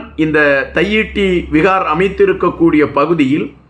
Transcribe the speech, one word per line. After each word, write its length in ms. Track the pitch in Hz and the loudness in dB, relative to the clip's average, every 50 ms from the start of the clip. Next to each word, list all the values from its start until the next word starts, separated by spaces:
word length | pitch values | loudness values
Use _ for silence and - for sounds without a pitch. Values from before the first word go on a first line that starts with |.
| 226 - - | -6 -10 -6
இந்த 240 | - 156 156 151 156 151 143 139 135 131 - | -4 -4 0 2 2 2 2 2 0 -2 -2
தையிட்டி 600 | - 160 165 202 214 220 214 - - 208 196 190 180 175 - - | -2 -2 -2 0 0 -2 -2 -2 -2 -2 0 0 0 -2 -2 0
விகார் 360 | 147 156 160 196 190 190 170 | 0 2 2 2 2 2 0
அமைத்திருக்கக்கூடிய 960 | 160 156 160 185 196 196 - 202 190 185 190 190 - - - 160 165 151 151 147 - | -2 -2 0 0 -2 0 0 0 0 2 0 -2 -2 0 2 2 2 4 2 2 2
பகுதியில் 560 | - 143 143 160 170 160 139 127 139 170 202 - - - _ _ | 0 0 0 0 0 0 0 0 0 -2 -4 -6 -12 -18 _ _